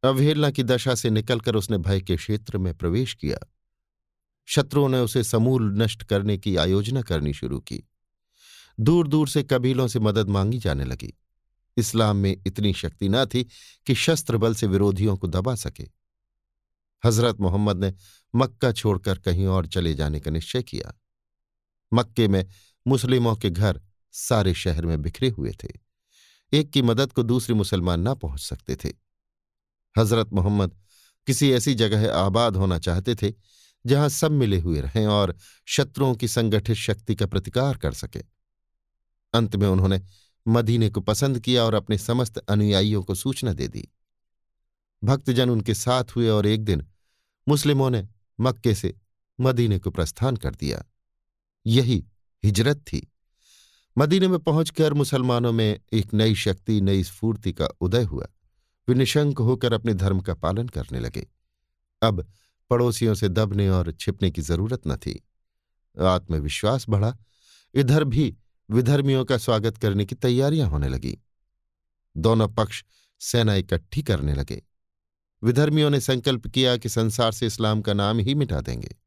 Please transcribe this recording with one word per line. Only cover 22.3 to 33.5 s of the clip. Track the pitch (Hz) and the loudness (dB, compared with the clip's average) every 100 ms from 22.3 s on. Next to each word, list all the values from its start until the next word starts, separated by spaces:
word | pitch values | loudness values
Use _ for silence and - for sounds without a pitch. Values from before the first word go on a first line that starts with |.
| 95 92 - _ _ 123 | 2 -2 -12 _ _ -2
मुस्लिमों | 131 123 127 117 107 | 0 2 0 0 0
के | 101 | -4
घर | 87 104 78 _ _ _ | 0 0 0 _ _ _
सारे | - - 113 95 | -12 -2 0 2
शहर | 85 92 80 82 | 0 -2 -2 -2
में | 80 | -4
बिखरे | 76 - 131 | -4 -2 -4
हुए | 107 62 - | -2 -8 -8
थे। | - - _ _ _ _ _ _ _ | -16 -18 _ _ _ _ _ _ _
एक | 143 147 | -2 2
की | 143 | 2
मदद | 123 113 135 | 2 2 0
को | - | 0
दूसरे | 117 123 - | 0 0 0
मुसलमान | 110 98 95 90 85 | 0 0 0 0 0
ना | 98 | 0
पहुंच | 139 78 69 | -4 -6 -10
सकते | - - - 65 | -10 -12 -8 -8
थे। | - - _ _ _ _ _ _ _ _ _ - | -8 -12 _ _ _ _ _ _ _ _ _ 0
हजरत | 110 113 110 | 2 2 2
मोहम्मद | 101 92 104 92 - _ _ _ _ - | 0 0 0 0 -4 _ _ _ _ -4
किसी | 127 139 | 0 2
ऐसी | 127 143 | 2 2
जगह | 123 110 104 107 | 2 2 2 2
आबाद | 65 98 101 117 92 | 2 2 2 2 2
होना | 95 87 | 0 0
चाहते | 90 87 95 | 0 -2 -2
थे, | 113 101 107 _ | -2 -2 -6 _